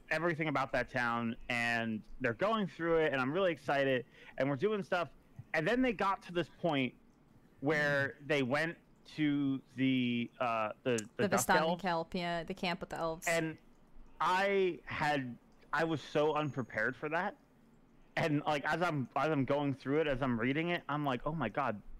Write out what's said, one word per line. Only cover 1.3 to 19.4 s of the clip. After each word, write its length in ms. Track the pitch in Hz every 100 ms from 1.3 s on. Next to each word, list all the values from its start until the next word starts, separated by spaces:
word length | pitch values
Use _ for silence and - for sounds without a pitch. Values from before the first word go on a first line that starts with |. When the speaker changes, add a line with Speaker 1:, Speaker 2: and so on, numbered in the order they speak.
| - -
Speaker 1:
and 540 | 120 117 117 113 107 - -
they're 140 | 123
going 340 | 110 196 220 180
through 300 | - 165 165
it, 160 | 156
and 80 | 135
I'm 100 | 127
really 200 | 175 185
excited, 520 | 151 - 139 135 127 - - - -
and 120 | 135
we're 60 | 135
doing 280 | 202 214
stuff, 260 | - 180 156 - - - -
and 120 | 156 160
then 140 | 247
they 120 | 254
got 280 | 185 196 190
to 100 | -
this 160 | 175 - -
point 340 | 175 139 123 - - _ - - - -
where 540 | 135 151 147 143 135 -
Speaker 2:
Mm. 40 | 143
Speaker 1:
they 160 | 143
went 320 | 123 147 165 - _ - - -
to 460 | 147 143 139 135 - 127
the, 540 | 131 131 123 120 117 -
uh, 300 | 120 113 107 -
the, 80 | 131 113 107 -
the 60 |
Speaker 3:
The 40 | 196
Speaker 1:
Dusk 180 | 123 156
Speaker 3:
Vistani 120 | 180
Speaker 1:
Elves. 200 | 165 180
Speaker 3:
Kelp, 340 | 185 165 165 185
yeah, 280 | 175 170
the 100 | 165
camp 260 | 185 180 170
with 100 | 180
the 80 | 156
elves. 300 | 165 160 175
Speaker 1:
And 300 | 165 160 - - - - - - -
I 600 | 156 185 196 196 185 - -
had, 520 | - 151 143 127 117 - - -
I 120 | 147
was 180 | 165 147
so 320 | - 156 156 151
unprepared 600 | 151 131 110 110 117 127
for 140 | 151
that. 260 | 165 196 - - - - - - - - 151
And, 240 | 160 147 151
like, 200 | 147 151
as 160 | 160
I'm, 260 | 175 147 117 131
as 140 | 151
I'm 140 | 147